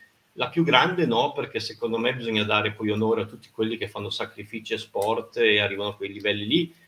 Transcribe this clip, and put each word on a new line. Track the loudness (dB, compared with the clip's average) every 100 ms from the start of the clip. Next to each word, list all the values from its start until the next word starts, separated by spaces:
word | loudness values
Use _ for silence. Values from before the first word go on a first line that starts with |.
| -20 _ _
La | -6 -4
più | 0
grande | 4 6 6 2 2
no, | 2 0
perché | -2 -4 -4
secondo | -6 -6 -2 0
me | 0 -2
bisogna | -2 0
dare | 2 2 0
poi | -2 -2
onore | 0 2 0
a | -2
tutti | -8 -10
quelli | -4 -2 -2
che | -8
fanno | -8 -8
sacrifici | -6 -8 -12 -14 -12 -6
e | -6
sport | -4 -2 0 -2 -4 2
e | 4 4
arrivano | 2 -2 -4
a | -4
quei | -8
livelli | -4 -2 -2 0
lì, | 0 0 -6